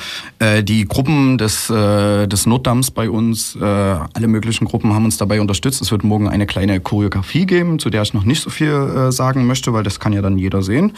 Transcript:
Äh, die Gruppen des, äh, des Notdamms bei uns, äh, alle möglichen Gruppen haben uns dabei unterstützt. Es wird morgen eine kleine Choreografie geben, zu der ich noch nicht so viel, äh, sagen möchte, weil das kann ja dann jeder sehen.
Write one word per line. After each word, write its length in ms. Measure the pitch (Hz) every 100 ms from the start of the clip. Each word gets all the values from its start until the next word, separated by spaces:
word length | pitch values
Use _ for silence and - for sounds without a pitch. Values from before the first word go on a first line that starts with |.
| - - - -
Äh, 260 | 113 107
die 220 | 101 110 101
Gruppen 540 | - 135 151 135 127
des, 280 | 110 - -
äh, 580 | 113 104 104 101 101 101
des 180 | 98 -
Notdamms 460 | 123 127 120 127
bei 180 | - 110
uns, 460 | 107 117 113 - -
äh, 40 |
alle 640 | 101 101 98 95 - - 113
möglichen 380 | 110 113 110 110
Gruppen 280 | 117 113
haben 120 | 104 110
uns 120 | 110
dabei 240 | 104 107
unterstützt. 400 | 104 95 143 135
Es 100 | 120
wird 120 | 104
morgen 260 | 107 107 104
eine 160 | 98 101
kleine 340 | - 95 95
Choreografie 680 | - 104 104 98 95 143 185
geben, 320 | 175 175 160
zu 100 | -
der 140 | 107
ich 100 | 107
noch 100 | 110
nicht 200 | 98 160
so 80 | -
viel, 160 | - -
äh, 440 | 147 135 131 131
sagen 360 | 127 131 131 123
möchte, 260 | 127 -
weil 80 | 113
das 180 | 104 -
kann 140 | 113
ja 80 | 101
dann 160 | 95 95
jeder 240 | 95 95
sehen. 300 | 95 117 202